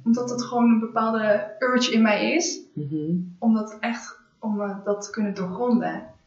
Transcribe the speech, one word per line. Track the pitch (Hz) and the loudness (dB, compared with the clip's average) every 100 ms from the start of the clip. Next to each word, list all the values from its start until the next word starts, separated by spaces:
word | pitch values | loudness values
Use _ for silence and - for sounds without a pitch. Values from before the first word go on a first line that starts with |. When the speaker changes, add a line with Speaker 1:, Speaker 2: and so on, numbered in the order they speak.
Speaker 1:
omdat | 226 240 247 | 2 2 0
het | 240 | -4
gewoon | - 240 233 | -2 2 4
een | 220 | 4
bepaalde | 226 226 226 220 214 208 - - | 2 0 0 2 2 2 0 -4
urge | 254 254 - | 0 2 2
in | 220 | 4
mij | 220 202 214 | 4 4 2
is. | 311 330 - - | 0 -2 -6 -12
Speaker 2:
Mhm. | 147 143 151 151 180 180 - | -10 -6 -4 -2 -2 -4 -2
Speaker 1:
Om | 226 | 2
dat | 220 208 - | 2 0 -6
echt, | 226 233 - - _ _ | -6 -6 -10 -18 _ _
om, | 220 208 | -6 -4
eh, | 202 196 | -4 -4
dat | 208 202 | -4 -4
te | 202 | -4
kunnen | 226 208 | -4 -4
doorgronden. | 190 180 196 240 233 - 330 - - | -4 -6 -2 2 2 2 -6 -10 -20